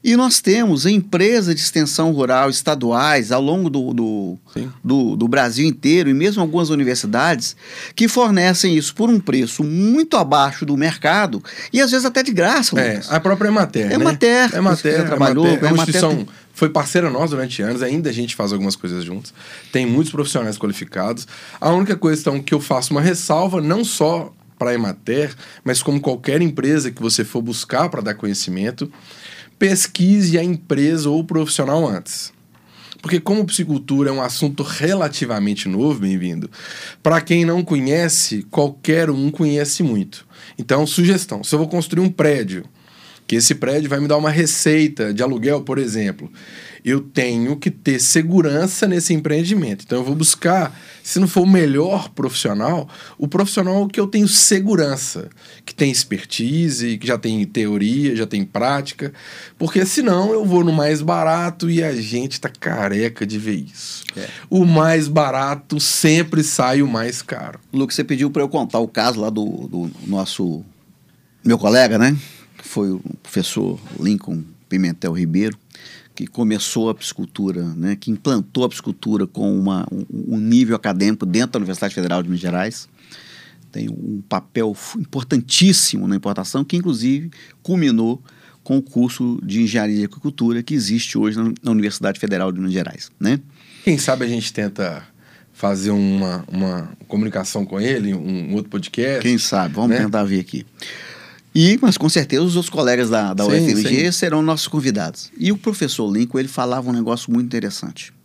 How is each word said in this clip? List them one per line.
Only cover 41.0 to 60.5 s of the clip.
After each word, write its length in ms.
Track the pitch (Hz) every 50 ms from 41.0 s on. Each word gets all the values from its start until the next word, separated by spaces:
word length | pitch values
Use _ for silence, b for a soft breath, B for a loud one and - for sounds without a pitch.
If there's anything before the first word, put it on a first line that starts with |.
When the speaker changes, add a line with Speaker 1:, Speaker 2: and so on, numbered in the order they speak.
| 175 180 196 180 180 - - 101 101
Speaker 2:
se 100 | - -
eu 60 | 151
vou 80 | 160
construir 340 | 156 180 180 165 - 160 165
um 80 | 185 185
prédio, 540 | 185 - 156 151 143 135 113 95 95 90 - - B B B B B B B B B B B
que 80 | _ 113
esse 180 | 117 117 - 151
prédio 340 | 139 - 123 139 151 156 139
vai 100 | 143 139
me 80 | 147
dar 100 | 143 151
uma 120 | 147 151 156
receita 840 | 147 160 165 156 - - - 156 151 156 156 151 151 - 110 104 104
de 100 | 104 123
aluguel, 380 | 131 135 117 110 135 147 143
por 160 | - - 131
exemplo, 520 | 135 135 120 107 110 104 98 90 - - - B B B B B B B B B B B
eu 160 | - 131 139
tenho 560 | 139 139 - 143 127 123 120 117 117 127 147
que 160 | 143 - 190
ter 260 | - - - 147 135
segurança 880 | 123 117 - - 165 165 165 180 190 160 151 139 151 175 190 185 - -
nesse 280 | 202 180 175 170 - 175
empreendimento. 720 | 156 147 156 147 156 170 175 208 208 160 117 101 98 -
Então, 140 | - 123 127
eu 40 | 127
vou 100 | 131 143
buscar, 640 | 156 156 151 - - - 170 180 190 170 131 B B B B B B
se 160 | B - -
não 100 | 175 196 175
for 140 | - 196 180
o 40 |
melhor 600 | 190 190 185 165 143 135 139 156 185 202 196 196 -
profissional, 800 | - - 135 131 127 - - 117 101 101 107 135 170 170 131 B B B B B B
o 80 | B -
profissional 600 | 147 - 185 202 196 - 208 185 185 185 202 202
que 100 | 196 196
eu 100 | - 202
tenho 200 | 202 202 214 208
segurança, 1040 | 190 202 - - - 214 190 196 208 214 170 156 143 139 135 - - - 85 - - B B B B B B B
que 80 | - -
tem 160 | - 143 139
expertise, 1080 | 127 - - - 104 95 - - - - 117 120 143 165 170 160 131 120 117 120 113
que 100 | 104 107
já 100 | 120 123
tem 280 | 113 - 117 110 107 101
teoria, 680 | - - 117 110 104 104 101 101 107 120 139 143 143 123
já 140 | 113 113
tem 160 | 101 - 101 98
prática, 680 | 98 - 101 113 131 143 139 139 139 - - 143 139 139 B B B B B B B B
porque 280 | _ 165 165 - 196 190
senão 480 | 190 - 311 262 226 180 180 190 208 220
eu 100 | 220 214
vou 180 | 196